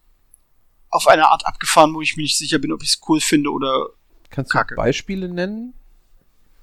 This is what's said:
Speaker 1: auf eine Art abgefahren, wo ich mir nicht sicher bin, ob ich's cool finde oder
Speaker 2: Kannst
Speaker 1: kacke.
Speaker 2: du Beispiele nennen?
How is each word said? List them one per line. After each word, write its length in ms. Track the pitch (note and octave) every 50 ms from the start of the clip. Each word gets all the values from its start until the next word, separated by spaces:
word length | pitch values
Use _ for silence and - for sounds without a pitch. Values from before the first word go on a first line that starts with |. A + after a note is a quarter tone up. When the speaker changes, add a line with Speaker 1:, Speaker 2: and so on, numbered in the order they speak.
| _ _ _ _ _ _ _ _ _ _ _ _ _ _ _ _ _ _
Speaker 1:
auf 200 | - E3+ - C#3+
eine 200 | - - D#3 -
Art 160 | D#3+ E3 -
abgefahren, 460 | - - - - - - E3+ D#3 D#3 D#3
wo 60 | D#3
ich 160 | D#3 D3+ -
mir 60 | D#3 D3+
nicht 160 | C3+ - -
sicher 200 | D#3 C#3 D#3 D3
bin, 120 | C#3 D#3 D#3+
ob 100 | - D3+
ich's 180 | D3 - - - -
cool 120 | D#3+ D3+
finde 300 | - - E3+ D3+ C#3+ D3
oder 380 | C#3+ C#3 C3+ C3+ C3 C3+ - - - _ _ _ _ _ _ -
Speaker 2:
Kannst 220 | - C3+ C3+ - -
Speaker 1:
kacke. 220 | B2+ - - -
Speaker 2:
du 40 | -
Beispiele 480 | A2 A#2 C#3 - - - G3 F#3+ F#3 F3+
nennen? 460 | F3 F3 F3+ G3 G#3+ A3 A#3 B3 B3+ - - _ _ _ _ _ _ _ _ _ _ _ _ _ _ _